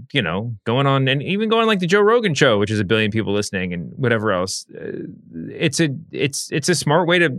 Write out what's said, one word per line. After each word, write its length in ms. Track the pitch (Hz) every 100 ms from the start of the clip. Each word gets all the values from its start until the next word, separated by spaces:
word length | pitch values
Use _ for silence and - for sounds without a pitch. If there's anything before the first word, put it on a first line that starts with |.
| 117
you 80 | 139
know, 340 | 87 92 117 107 -
going 220 | 123 139
on 200 | 135 131
and 140 | 139
even 260 | 131 196 220
going 200 | 226 226
like 120 | 208
the 80 | 175
Joe 140 | 202
Rogan 320 | 208 240 214
show, 240 | 139 143 104
which 140 | 101
is 80 | 107
a 60 | 98
billion 260 | 110 107
people 220 | 110 98
listening 380 | 101 101 95 92
and 200 | 87 82 -
whatever 360 | 123 113 107
else, 340 | 92 95 - - -
uh, 280 | - 95 - - - - 160
it's 280 | - 156 135
a, 100 | 160 131 -
it's, 400 | - 139 - -
it's 180 | 160 -
a 60 | 165
smart 320 | 156 180 170
way 120 | 180
to 100 | 165